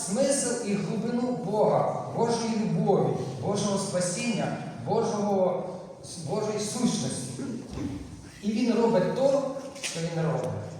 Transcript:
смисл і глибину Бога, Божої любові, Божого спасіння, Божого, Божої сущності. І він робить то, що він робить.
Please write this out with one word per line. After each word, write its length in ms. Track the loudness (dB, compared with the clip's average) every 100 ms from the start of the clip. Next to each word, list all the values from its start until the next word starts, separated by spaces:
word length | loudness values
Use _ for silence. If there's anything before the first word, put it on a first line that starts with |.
| -2
смисл 600 | 2 4 2 0 -2 0
і 80 |
глибину 580 | 0 0 -2 0 0 0
Бога, 760 | -2 0 4 4 4 2 -2 -4 0
Божої 400 | 2 2 0 0
любові, 520 | 2 2 4 4 4 0 -4 -4
Божого 360 | -2 0 0 0
спасіння, 800 | 0 0 0 0 0 0 -2 -4 -6 -8 0
Божого, 840 | 0 2 0 2 4 4 2 -4 -8 -12 -14 -14 -10 -4
Божої 300 | -2 0 -2
сущності. 840 | -2 2 2 2 -2 -4 -6 -6 -6 -8 -8 -8 -6 -6 -10 -14 -16 -6
І 100 | -2
він 220 | 2 4
робить 420 | 4 6 4 4 4
то, 360 | 4 4 2 -4 -10 -8
що 180 | -8 -4
він 260 | -2 0 0
робить. 240 | 0 -2 -4 -8